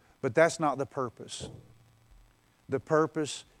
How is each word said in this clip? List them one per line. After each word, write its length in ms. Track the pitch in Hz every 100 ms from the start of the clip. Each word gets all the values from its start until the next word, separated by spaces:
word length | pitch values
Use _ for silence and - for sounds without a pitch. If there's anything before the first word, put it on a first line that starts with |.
| _ _
But 140 | 135 135
that's 240 | 165 -
not 180 | 151 131
the 80 | 131
purpose. 640 | - 123 - - - - - - - _ _ _ - - _ _ _ -
The 100 | 127
purpose 680 | - 156 156 160 147 - - _